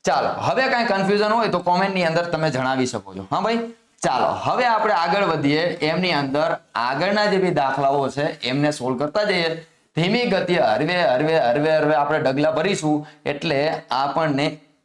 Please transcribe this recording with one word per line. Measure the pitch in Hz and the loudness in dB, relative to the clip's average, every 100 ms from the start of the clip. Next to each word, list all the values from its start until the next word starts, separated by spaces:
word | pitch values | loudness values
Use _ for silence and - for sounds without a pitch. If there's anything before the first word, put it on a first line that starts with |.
ચાલો, | 190 151 117 | 0 0 0
હવે | - 139 202 262 | -2 -2 0 0
કાંઈ | 247 | 0
કન્ફ્યુઝન | 226 190 185 202 214 | 0 0 2 2 2
હોય | 226 208 | 2 0
તો | 180 | 0
કોમેન્ટની | 175 180 196 190 | 0 2 2 0
અંદર | 165 165 | 0 0
તમે | 170 160 160 | -2 -2 -2
જણાવી | 127 131 131 127 | 0 -2 0 -2
શકો | 110 98 | -4 -10
છો. | 95 95 | -14 -4
હા | 156 | -2
ભાઈ, | 202 233 233 - _ _ | 0 -2 -4 -12 _ _
ચાલો, | 170 127 - | -2 0 0
હવે | 95 139 202 247 | -2 -2 0 2
આપણે | 214 214 | 2 2
આગળ | 185 175 190 | 0 2 0
વધીએ. | 190 156 139 151 | 0 0 0 2
એમની | 175 - 151 165 180 | 0 -2 -2 0 0
અંદર | 151 135 143 165 160 _ | 0 0 0 0 -4 _
આગળના | 107 120 139 185 208 208 | -4 -2 0 0 0 2
જે | 190 | 2
બી | 185 | 2
દાખલાઓ | 151 135 135 139 143 135 | 0 0 0 0 2 0
છે | 139 | -2
એમને | 156 - 120 135 147 | -4 -4 -4 0 0
સોલ્વ | 147 127 123 | -2 -4 -2
કરતા | 147 - | -2 -2
જઈએ. | - 180 165 160 - _ _ - | 0 0 -2 -4 -12 _ _ -2
ધીમી | 175 233 240 | 0 0 0
ગતિએ | 185 - 175 | 0 0 2
હરવે, | 117 107 156 180 | 2 2 0 2
હરવે, | 160 127 156 160 | 2 2 2 2
હરવે, | 120 143 151 156 | 2 2 2 2
હરવે | 151 | 2
આપણે | 151 143 156 | 2 2 0
ડગલા | 135 135 151 | 0 2 0
ભરીશું | 156 180 190 151 151 151 - - | 0 -2 -2 0 -2 -4 -10 -8
એટલે | 147 165 139 151 160 - | -4 -2 0 0 -2 -4
આપણને | 123 139 160 156 135 151 156 _ _ | -2 -2 0 0 0 -2 -4 _ _